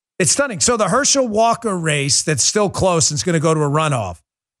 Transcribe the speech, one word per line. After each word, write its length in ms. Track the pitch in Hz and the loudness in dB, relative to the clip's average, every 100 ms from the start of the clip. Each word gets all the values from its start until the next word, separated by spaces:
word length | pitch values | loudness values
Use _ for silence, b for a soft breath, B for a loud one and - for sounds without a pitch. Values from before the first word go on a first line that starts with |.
| _ - | _ -4
It's 100 | 185 | -2
stunning. 300 | - 277 180 | 0 -2 -2
So 160 | - 233 | 0 0
the 120 | 190 | 2
Herschel 380 | 233 285 277 254 | 0 2 0 0
Walker 500 | 208 233 226 220 180 | 2 2 2 -2 -4
race 460 | 160 147 139 - | -2 -2 0 -2
that's 220 | - 143 | -2 0
still 260 | - 214 202 | 0 0 0
close 400 | - 185 170 - | 0 2 2 0
and 60 | 147 | -2
it's 80 | |
gonna 160 | 180 165 | -2 0
go 140 | 160 | 2
to 60 | 156 | 2
a 80 | 147 | 2
runoff. 540 | 151 156 127 95 85 _ _ _ - | 0 0 -2 -4 -10 _ _ _ -2